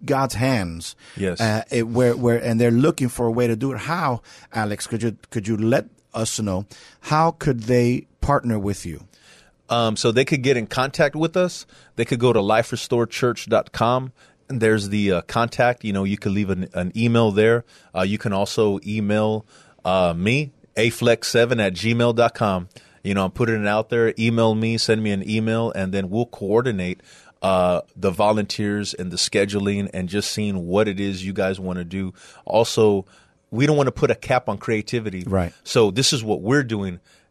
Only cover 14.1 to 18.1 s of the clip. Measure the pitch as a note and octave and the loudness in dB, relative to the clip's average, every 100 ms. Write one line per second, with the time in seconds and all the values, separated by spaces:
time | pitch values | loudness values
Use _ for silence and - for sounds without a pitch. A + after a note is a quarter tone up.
14.1 | - _ _ _ C3 A2 A2 G2+ G#2 G2+ | -14 _ _ _ 0 2 2 0 0 2
15.1 | F2+ - - A#2 - B2 B2 A2 G2 G2 | 0 0 -2 -2 2 2 2 -2 -2 0
16.1 | G2+ - G2 G2 F#2 F#2 F2+ F2+ G#2+ A#2 | -2 -2 -2 -2 -2 -4 -4 -4 0 2
17.1 | A#2 A2+ G2 A2 A#2 A#2 - _ F2 F#2+ | 4 4 4 4 4 -2 -20 _ -4 -2